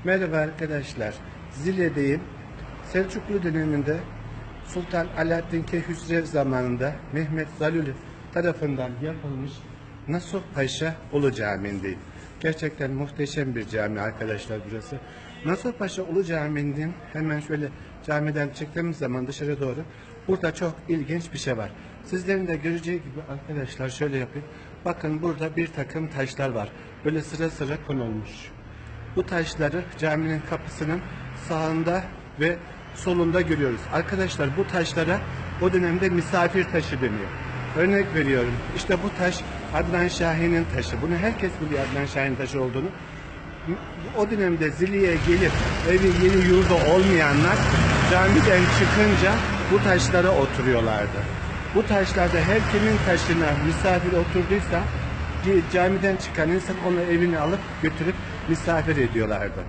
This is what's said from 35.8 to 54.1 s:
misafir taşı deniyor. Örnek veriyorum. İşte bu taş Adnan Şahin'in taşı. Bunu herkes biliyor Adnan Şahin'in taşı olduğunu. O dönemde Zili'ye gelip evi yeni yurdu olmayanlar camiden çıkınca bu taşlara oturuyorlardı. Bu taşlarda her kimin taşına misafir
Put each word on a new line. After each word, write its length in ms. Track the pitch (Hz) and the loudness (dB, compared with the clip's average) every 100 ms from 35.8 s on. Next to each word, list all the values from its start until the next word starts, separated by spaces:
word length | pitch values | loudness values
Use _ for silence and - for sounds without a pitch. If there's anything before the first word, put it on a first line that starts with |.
| 180 175 190 | 2 2 2
misafir 560 | 175 156 180 175 190 | 2 2 2 4 2
taşı 320 | 175 170 147 139 | 2 0 0 0
deniyor. 320 | 123 104 95 - - - - 156 | 0 0 -6 -8 -8 -8 -4 2
Örnek 380 | 185 202 190 | 4 4 2
veriyorum. 380 | 160 139 131 123 120 - - | 2 2 2 2 -2 -4 -6
İşte 200 | - 180 | 0 0
bu 160 | 202 - | 0 0
taş 220 | 180 175 - - - | 0 0 -8 -8 -4
Adnan 340 | 151 175 175 175 | -2 0 2 0
Şahin'in 560 | - 170 160 170 170 165 127 | 2 0 2 2 2 0 -2
taşı. 260 | - 113 | -4 -4
Bunu 140 | 156 170 | -2 0
herkes 340 | 214 220 185 - | 0 0 -4 -2
biliyor 220 | 151 143 131 | -2 -2 -2
Adnan 160 | 139 139 | -2 -2
Şahin'in 300 | 143 135 123 | -2 -2 -2
taşı 260 | 131 135 | -2 -2
olduğunu. 260 | 127 127 170 190 - - - - - - 160 185 - - 160 220 | -2 -2 -4 -6 -14 -14 -14 -12 -12 -10 -6 -6 -8 -10 -6 -2
O 120 | 208 | 0
dönemde 400 | 214 190 165 156 | 2 2 2 0
Zili'ye 460 | 135 185 196 185 165 175 | 2 0 4 4 4 4
gelip 240 | 175 175 - - - 170 | 4 4 2 0 0 4
evi 360 | 185 190 175 | 6 6 6
yeni 240 | 185 196 180 | 8 8 8
yurdu 260 | 180 175 | 8 8
olmayanlar 840 | 170 156 180 196 175 147 143 170 214 - - - - - | 6 8 8 8 6 6 6 6 6 4 6 6 6 6
camiden 520 | 180 190 208 214 180 180 - | 6 8 8 8 8 6 6
çıkınca 540 | 190 202 214 196 185 220 - - - | 4 6 6 6 4 4 0 -2 4
bu 100 | 196 | 4
taşlara 460 | 202 180 - 180 180 | 6 4 6 6 6
oturuyorlardı. 880 | 160 135 131 127 117 113 107 104 101 104 - - - - | 6 4 2 4 4 4 2 0 -2 -4 -4 -4 -6 0
Bu 120 | 202 220 | 0 4
taşlarda 520 | 202 185 196 175 170 | 2 4 2 4 4
her 200 | 160 214 208 | 4 4 4
kimin 240 | 208 214 220 190 | 4 4 4 4
taşına 580 | 170 - 165 156 143 151 | 2 4 2 4 2 2
misafir 460 | 160 190 180 180 | 2 4 4 4